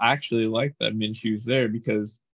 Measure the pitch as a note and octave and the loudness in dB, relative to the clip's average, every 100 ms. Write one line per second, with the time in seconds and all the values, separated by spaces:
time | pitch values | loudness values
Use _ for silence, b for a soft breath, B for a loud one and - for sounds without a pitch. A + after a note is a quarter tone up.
0 | A#2 C#3+ - A#2 A2 A2+ C#3+ - A2 A2 | 2 2 0 0 2 0 -2 -2 -4 -2
1 | G#2+ A2+ A2+ G#2+ A#2+ C3 A2+ A2+ A2+ G#2+ | -4 -2 -2 -2 0 0 0 -2 -2 -2
2 | G#2 - _ | -2 -10 _